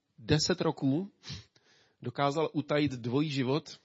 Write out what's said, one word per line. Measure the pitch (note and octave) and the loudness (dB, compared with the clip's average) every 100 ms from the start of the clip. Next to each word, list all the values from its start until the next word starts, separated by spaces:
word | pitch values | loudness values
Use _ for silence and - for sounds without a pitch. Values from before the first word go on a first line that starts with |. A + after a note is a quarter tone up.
| _ - | _ -18
deset | A2+ D3+ D3+ F3+ | 2 2 2 0
roků | E3 - C#3 C#3 G3 _ - - - _ _ _ _ _ | 0 0 0 0 -2 _ -14 -14 -14 _ _ _ _ _
dokázal | A#2+ - C#3+ C#3+ D3+ | -8 0 0 2 0
utajit | D3 C#3 D3 D3 | -2 0 0 0
dvojí | B2+ A#2+ C3 D#3 | -2 -2 0 0
život | C#3 B2 D3+ - - | 0 0 -2 -4 -18